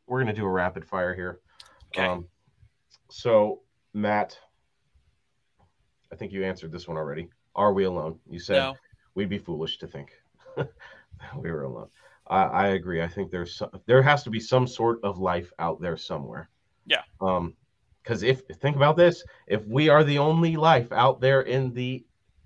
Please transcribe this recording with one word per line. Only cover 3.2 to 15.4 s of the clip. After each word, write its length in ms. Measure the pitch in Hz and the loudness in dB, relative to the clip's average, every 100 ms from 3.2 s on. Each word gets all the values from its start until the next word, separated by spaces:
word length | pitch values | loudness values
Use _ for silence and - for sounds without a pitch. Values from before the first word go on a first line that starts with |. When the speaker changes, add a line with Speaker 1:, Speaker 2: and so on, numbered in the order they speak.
| 123 110 104 - _ _ _ | 2 4 2 -2 _ _ _
Speaker 1:
Matt, 420 | 104 104 104 - - _ _ _ _ _ _ _ _ _ _ _ _ _ _ _ _ _ | -4 -2 0 -2 -10 _ _ _ _ _ _ _ _ _ _ _ _ _ _ _ _ _
I 40 | - | -14
think 160 | 101 | -10
you 120 | 95 | -4
answered 280 | 95 90 82 | -4 -6 -10
this 160 | 85 85 | -12 -8
one 80 | 80 | -8
already. 320 | 76 76 85 _ _ | -6 -8 -12 _ _
Are 180 | - 104 | 0 2
we 120 | 98 | 2
alone? 340 | 95 87 78 80 - | 0 -2 -6 -10 -14
You 100 | 85 | -12
said 160 | - 95 | -2 0
Speaker 2:
No. 180 | 135 135 _ _ _ | 0 -6 _ _ _
Speaker 1:
we'd 140 | 95 104 | -6 -4
be 100 | 101 | -6
foolish 400 | 87 78 80 - | -8 -8 -8 -8
to 80 | 82 | -12
think 240 | 73 69 _ _ | -16 -18 _ _
<laughs> 1000 | _ - - 135 _ - - _ - - 131 | _ -14 -10 -10 _ -20 -20 _ -20 -16 -12
we 140 | 85 | -8
were 120 | 78 | -8
alone. 260 | 67 60 - _ _ _ - | -8 -12 -16 _ _ _ -2
I, 140 | 95 | 0
I 240 | 92 87 98 | 2 2 2
agree. 340 | 95 87 82 | 0 -2 -4
I 60 | 85 | -4
think 220 | 101 87 | -6 -6
there's 240 | 90 85 | -6 -8
some, 160 | - 104 95 - | -8 -12 -8 4
there 160 | 131 | 6
has 200 | 135 143 | 6 4
to 60 | - | 0
be 100 | 110 | -8
some 260 | - 127 123 | 0 2 2
sort 320 | - 117 113 | 0 0 0
of 140 | 101 90 | -4 -4
life 340 | 92 87 | -2 -2